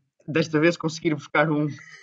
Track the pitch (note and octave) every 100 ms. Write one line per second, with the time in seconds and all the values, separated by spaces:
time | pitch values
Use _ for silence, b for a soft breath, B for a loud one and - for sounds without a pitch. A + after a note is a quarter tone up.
0 | _ _ - D3+ D#3+ D3+ E3 E3 D#3+ -
1 | E3+ D3 - D#3+ D#3 D3 D3+ A#2+ B B